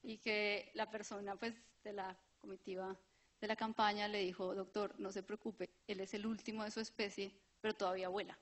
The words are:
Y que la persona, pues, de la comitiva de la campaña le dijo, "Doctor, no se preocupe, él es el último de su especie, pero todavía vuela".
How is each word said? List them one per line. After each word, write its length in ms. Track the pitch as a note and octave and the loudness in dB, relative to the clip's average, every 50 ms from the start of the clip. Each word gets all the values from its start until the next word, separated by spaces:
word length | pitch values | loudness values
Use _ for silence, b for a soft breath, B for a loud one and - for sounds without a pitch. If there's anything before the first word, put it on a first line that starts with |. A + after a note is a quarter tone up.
| - | -6
Y 160 | B3+ A3 G#3 | -6 -8 -2
que 520 | - A3+ G#3+ G#3 G#3 G#3 G#3 G3+ - - - | 0 2 4 4 4 4 2 0 -2 -4 -2
la 140 | G#3+ G#3+ G#3 | -2 -2 0
persona, 460 | G#3+ A3 G#3 - G#3+ G3+ G3+ G3+ G3 | 0 -6 -6 -4 -6 -6 -4 -4 -4
pues, 200 | F#3+ A#3 A#3 A3+ A3+ - - - _ _ | -2 -4 -4 -4 -6 -16 -20 -20 _ _
de 100 | G#3 G3+ | -6 -4
la 220 | G3+ F#3+ F#3+ F#3 - _ _ _ | -4 -4 -4 -6 -10 _ _ _
comitiva 580 | _ - G#3 F#3+ F#3 - - F#3 F#3 F#3+ F#3+ F#3+ F#3 - b b b b b b _ | _ -12 -12 -12 -10 -6 -4 -4 -2 -2 -4 -4 -8 -10 b b b b b b _
de 60 | - | 0
la 80 | G#3 A3 | 0 0
campaña 520 | - A3+ A3 A3 - A3 G#3 G#3 G#3 G#3 | 2 2 0 4 6 6 6 6 4 2
le 120 | G#3 G#3 G#3 | 2 2 2
dijo, 340 | F#3+ F3+ F3+ - F#3 F#3 G3 | 2 2 0 0 0 0 0
"Doctor, 400 | G3 F#3+ F#3+ - G#3 G#3 G3 - - | 0 -2 -2 0 0 0 0 0 -4
no 120 | G3+ F#3+ | -4 -2
se 120 | F#3+ G3+ F#3+ | -2 -4 -4
preocupe, 480 | - G#3 - - A3+ G#3 - F3+ - - _ _ | -4 -6 -4 -2 -4 -2 -2 -6 -6 -6 _ _
él 120 | - G#3 F#3 | -6 -2 -2
es 140 | F#3+ - - | -2 -2 -2
el 140 | G#3 G#3 | -2 0
último 360 | A3+ A3+ G3+ - - G#3+ A3 G#3+ | 0 0 0 -2 -4 -2 -2 -2
de 80 | G#3+ | -2
su 80 | - A3+ | -2 -2
especie, 540 | A3 - - - A3 G3+ - - G3 F#3+ - - _ _ _ _ | -4 -4 -2 -2 -2 -2 0 -2 -4 -4 -4 -12 _ _ _ _
pero 140 | - A3 G#3 | 0 0 2
todavía 340 | - G3+ F#3 F#3 F#3+ F#3 | 4 4 4 4 4 2
vuela". 300 | F#3 F3+ G#3 A3 F#3 D#3+ - | 2 2 0 0 -2 -6 -14